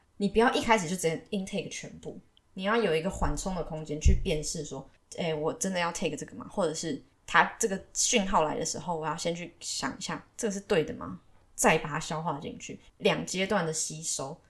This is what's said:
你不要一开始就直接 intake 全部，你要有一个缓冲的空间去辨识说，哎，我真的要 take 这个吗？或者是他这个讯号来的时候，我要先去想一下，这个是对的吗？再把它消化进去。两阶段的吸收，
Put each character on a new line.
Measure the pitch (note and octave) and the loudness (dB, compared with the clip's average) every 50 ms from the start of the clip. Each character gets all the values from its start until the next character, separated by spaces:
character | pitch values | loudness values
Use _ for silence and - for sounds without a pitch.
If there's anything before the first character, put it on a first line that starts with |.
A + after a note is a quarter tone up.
| _ _ _ | _ _ _
你 | - G3+ F#3+ | -2 -2 2
不 | - | 6
要 | G#3+ A#3 C4+ - | 6 6 6 4
一 | D4+ | 2
开 | - A3+ A3 | 4 4 4
始 | G#3+ F3 | 4 4
就 | D#3 F#3 | 0 -2
直 | F3+ | 0
接 | - E3 D#3+ - - - | 0 0 0 0 -6 -6
intake | G#3+ G3 F#3+ - G#3 F3 - - | -6 -4 -4 -4 -4 -6 -6 -6
全 | - - - - - D#3+ | -10 -10 -12 -12 -14 -12
部， | - D3+ - - - _ _ _ _ _ - | -14 -12 -14 -14 -18 _ _ _ _ _ -10
你 | F#3+ F#3+ | -4 0
要 | G3+ A3+ | 2 2
有 | A#3 A3 F3 D#3 | 4 4 4 2
一 | D#3+ | 2
个 | D#3+ D3 | 0 -2
缓 | - - E3+ C#3+ D3 | -2 0 0 0 0
冲 | D3 - G3 F#3 | 0 -2 -4 -4
的 | E3+ D#3 | -4 -6
空 | - D#3+ D#3 D#3 | -6 -6 -8 -6
间 | - D3+ D#3 | -6 -4 6
去 | - - C#3+ C#3 - | 8 8 8 8 6
辨 | F#3 D#3 D3+ D3 | 2 0 0 0
识 | - - D#3+ D3 | -4 -6 -6 -6
说， | - C#3 C3 - - _ _ _ - - | -8 -8 -10 -12 -14 _ _ _ -14 -6
哎， | - F#3 D#3+ D#3 | -4 -2 -2 0
我 | D3+ D3+ D3+ | 0 0 -2
真 | C3+ - - F#3+ F#3+ | -2 -2 -2 -2 0
的 | F3 | 0
要 | E3+ E3+ | 0 -2
take | E3+ - F#3 D#3 - | -2 -2 -2 -2 -2
这 | - D#3 | -4 -10
个 | - - | -10 -12
吗？ | - - - | -14 -12 -8
或 | - G#3 F3+ | -2 0 0
者 | D#3 | 0
是 | D#3+ - E3+ D#3+ - - - _ _ _ - | 0 -2 -4 -4 -4 -4 -8 _ _ _ -6
他 | - - E3+ F3+ D4 - - | 4 6 6 6 6 2 -2
这 | - | -2
个 | G3+ G3 F3 - - - | -2 -2 -4 -6 -8 -2
讯 | - - - B3+ G#3+ F#3 | -2 0 4 4 2 2
号 | F#3+ G3+ F3 D#3 | 4 4 4 4
来 | D3+ - - | 4 0 -2
的 | E3 | -4
时 | - - | -4 -4
候， | - D3+ F3 E3+ D#3 | -6 -4 -4 -4 -2
我 | D#3 | -2
要 | D3+ D#3 | -4 -4
先 | E3+ - E3+ E3+ | -2 -2 -4 -4
去 | F3 F3 - - - | -4 -8 -12 -14 -12
想 | - - - - - C3 - | -10 -8 -6 -4 -4 -6 -6
一 | - | -6
下， | - - - - - _ - | -8 -8 -8 -8 -10 _ -8
这 | - A#3+ | -4 -4
个 | G#3 F#3+ | -2 -2
是 | G3+ | -4
对 | - - G#3 D#3+ D3 | 0 2 2 2 2
的 | - - | 0 -4
吗？ | - E2 F#2 C3 - _ - - - _ _ - | -8 -8 -10 -10 -12 _ -20 -20 -20 _ _ -2
再 | - - G#3+ D#3+ D#3+ | 4 6 6 6 6
把 | - D#3 | 2 -2
它 | D3 D#3+ | -6 -6
消 | - - D#3+ D#3 | -4 -4 -6 -4
化 | E3 E3+ C#3+ D3 | -4 -4 -6 -6
进 | - - - - | -8 -10 -12 -12
去。 | - - - - - - _ - | -12 -14 -14 -14 -16 -20 _ 0
两 | - G3 D#3 D3 E3+ | 2 2 2 2 -2
阶 | - - F#3 F#3+ | -4 -2 -2 0
段 | G3 G#3+ F#3+ E3+ | 2 2 0 0
的 | D#3+ D#3+ | 0 -2
吸 | - - - D#3 D#3 E3 | -4 -4 -6 -6 -8 -6
收， | - - - C3+ C#3 E3 - _ | -6 -4 -4 -6 -8 -10 -14 _